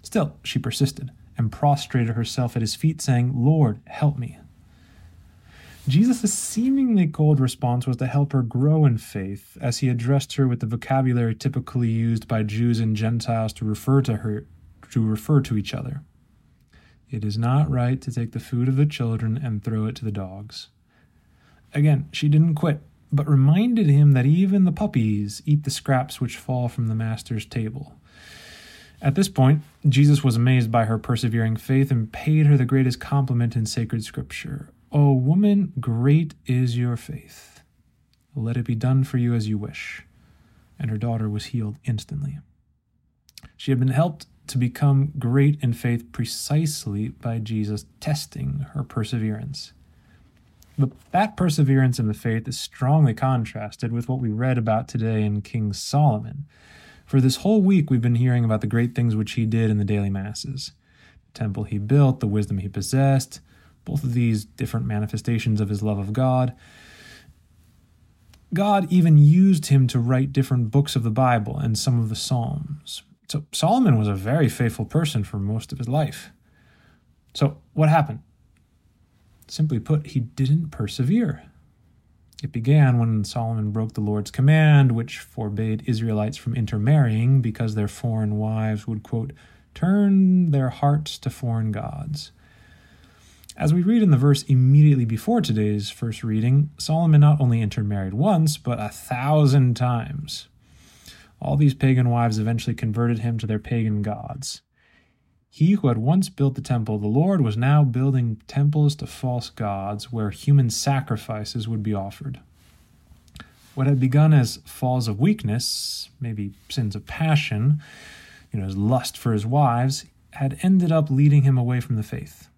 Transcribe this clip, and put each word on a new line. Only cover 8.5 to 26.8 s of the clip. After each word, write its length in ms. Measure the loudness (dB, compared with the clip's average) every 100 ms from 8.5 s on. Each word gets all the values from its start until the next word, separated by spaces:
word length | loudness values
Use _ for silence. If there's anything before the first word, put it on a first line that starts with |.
| 0 2 4 4
in 140 | 2
faith 580 | -4 -10 -8 -10 -16 -8
as 200 | -6 -2
he 100 | -2
addressed 440 | -2 0 -2 -2
her 140 | -2 0
with 120 | 0
the 80 | -4
vocabulary 680 | -6 -2 0 2 0 0
typically 560 | -2 -4 -4 -6 -2 0
used 380 | 0 0 -2 -2
by 160 | -4
Jews 360 | -2 -2 0 0
and 160 | 0 -2
Gentiles 580 | -2 -2 -2 -2 -4
to 120 | -4 -6
refer 380 | -4 0 2
to 140 | 2 -4
her, 280 | -4 -8 -10 -20 -20 _ -6
to 120 | -2
refer 380 | 0 -2 2 2
to 160 | 2 -4
each 160 | -4
other. 300 | -8 -8 -12 -14 _ _ _ _ _ _ _ _ _ _
"It 160 | -8 -6
is 140 | -2
not 320 | 0 2 2
right 280 | 0 0 -2
to 100 | -4
take 220 | -6 -6
the 60 | -8
food 280 | -6 -2 0
of 80 | 2
the 100 | 0
children 500 | 0 -4 -2 -4 -4
and 280 | -4 -6
throw 220 | -4 -4 -4
it 100 | -6
to 100 | -8
the 60 |
dogs." 580 | -6 -10 -12 -16 -18 -20 _ _ _ _ _ _ _ _ _ _
Again, 340 | 0 2 2 -2
she 160 | -4 2
didn't 260 | 4 4 2
quit, 260 | -2 -2 -8 _ _
but 180 | -2 2
reminded 580 | 4 4 4 2 2 4
him 260 | 6 6
that 120 | 6 4
even 380 | 4 4 4
the 80 | 2
puppies 680 | 2 -2 0 0 0 -4 -8 0
eat 180 | 0
the 60 | 0
scraps 520 | -8 -2 -2 -2 -6
which 160 | -8 -8
fall 320 | -6 -4 -4
from 180 | -4